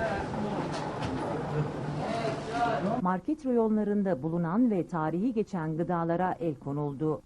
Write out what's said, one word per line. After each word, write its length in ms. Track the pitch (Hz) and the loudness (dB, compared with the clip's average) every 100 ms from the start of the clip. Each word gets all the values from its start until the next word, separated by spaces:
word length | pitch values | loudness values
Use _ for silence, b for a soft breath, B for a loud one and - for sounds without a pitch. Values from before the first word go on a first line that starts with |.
| 226 196 - - 208 - - - - - - - - 151 156 151 147 - - - - - 226 - - 226 240 220 185 247 | 0 -2 -2 -4 -2 -2 -2 -4 -4 -4 -4 -2 -2 -4 -2 -2 -2 -4 -6 -4 -4 -2 -2 -4 -4 0 2 2 0 0
Market 440 | 180 185 - 302 262 | 0 0 -2 -2 2
reyonlarında 800 | 240 220 214 208 208 196 160 | 2 4 4 2 2 2 2
bulunan 480 | 151 170 165 190 254 | 0 0 2 4 4
ve 160 | 196 160 | 4 0
tarihi 460 | 170 156 165 233 | 0 0 2 0
geçen 440 | 226 202 185 160 156 | 0 -2 -2 -2 0
gıdalara 580 | 165 175 165 170 185 - | 0 0 2 2 2 0
el 160 | 165 143 | -2 -2
konuldu. 680 | 135 143 147 139 156 143 | -4 -2 -2 0 0 -2